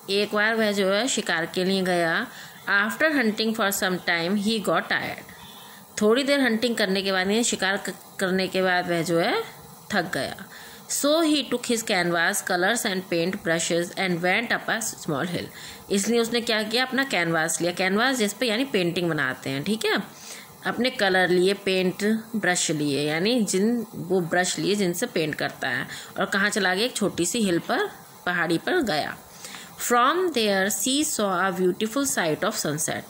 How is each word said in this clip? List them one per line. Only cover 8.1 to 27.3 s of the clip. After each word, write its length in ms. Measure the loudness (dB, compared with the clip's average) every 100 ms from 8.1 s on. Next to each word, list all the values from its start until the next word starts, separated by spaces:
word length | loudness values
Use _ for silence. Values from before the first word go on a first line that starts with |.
| -4
करने 280 | 0 2 2
के 140 | 2
बाद 280 | 2 2 2
वह 120 | 0
जो 180 | 2 2
है 240 | 2 0 -4 -12 -20 -18 -4
थक 180 | -2 0
गया। 220 | -2 -4 -8 -14 -18 -18 -16 -8
So 200 | -2 2
he 300 | 4 4 2 0
took 80 | -2
his 220 | -2 -2
canvas, 640 | 0 0 2 2 2 0 0
colors 380 | 2 2 2 0
and 160 | -2 0
paint 180 | 0 0
brushes 680 | -2 0 0 0 0 -2 -2
and 240 | -2 0
went 300 | 2 2 0
up 180 | -2 -2
a 120 | -4
small 440 | -4 -6 -4 -2 -2
hill। 200 | -4 -6 -12 -16 -14 -2
इसलिए 280 | -2 2 2
उसने 220 | 2 0
क्या 220 | 0 0
किया? 220 | 0 0 0
अपना 180 | 0
canvas 580 | 0 0 2 2 0 0
लिया, 100 | -2
Canvas 440 | 0 0 2 2 2
जिस 180 | 0
पे 140 | 0 -2
यानी 180 | 0 0
painting 440 | 0 0 0 0
बनाते 400 | 0 0 -2 -4
हैं, 140 | -4
ठीक 220 | -2 -2 0
है, 380 | -2 -4 -12 -16 -16 -18 -8 -4
अपने 240 | -2 -2
कलर 400 | 0 2 4 4
लिए, 240 | 4 4
paint 500 | 2 0 2 2 0 0 0 -2 -2
brush 360 | 0 0 0
लिए, 380 | 0 0 0 0
यानी 320 | 0 2 2
जिन, 440 | 2 2 2 0 -4 -8
वो 260 | -2 0
brush 380 | 2 0 0 0
लिए 160 | 0 0
जिनसे 300 | 0 0 -2
paint 300 | 0 -2 -2
करता 320 | -4 -4 -4
है, 200 | -4 -4 -10 -10 -4
और 60 | -2
कहाँ 240 | 0 0
चला 260 | 2 0 2
गया? 100 | -2
एक 100 | 0
छोटी 300 | -2 0
सी 140 | 0